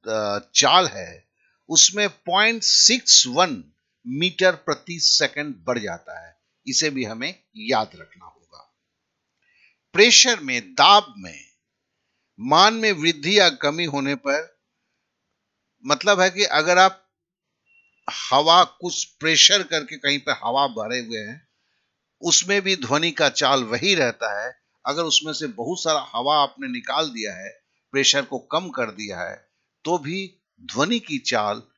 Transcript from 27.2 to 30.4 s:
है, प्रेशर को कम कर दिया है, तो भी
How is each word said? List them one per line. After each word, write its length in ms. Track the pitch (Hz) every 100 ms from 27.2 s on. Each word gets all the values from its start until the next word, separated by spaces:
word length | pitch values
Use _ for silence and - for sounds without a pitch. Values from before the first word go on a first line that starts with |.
| 104 92
है, 140 | 98 - _ _ _
प्रेशर 300 | 135 123 143
को 180 | 127 131
कम 300 | _ 160 180
कर 220 | 131 113
दिया 300 | 98 104 90
है, 280 | 90 98 _ _ _ _
तो 140 | 156 170
भी 380 | 143 185 190 _